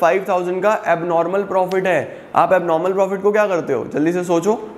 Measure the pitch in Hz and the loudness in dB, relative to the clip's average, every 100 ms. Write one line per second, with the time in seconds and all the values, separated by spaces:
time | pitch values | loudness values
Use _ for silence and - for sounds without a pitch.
0 | 170 190 190 185 180 185 196 220 - 170 | 2 2 0 -2 -2 0 0 0 0 0
1 | 170 165 170 190 196 190 180 190 185 165 | 0 0 0 -2 -2 -2 0 0 0 0
2 | 117 - - - 165 185 170 160 180 190 | -2 -8 -4 0 4 2 2 0 0 0
3 | 190 196 196 208 208 175 - 131 110 143 | 0 0 0 2 2 0 -2 -2 -2 -2
4 | 156 180 175 170 180 214 - | 0 0 0 0 2 -2 -4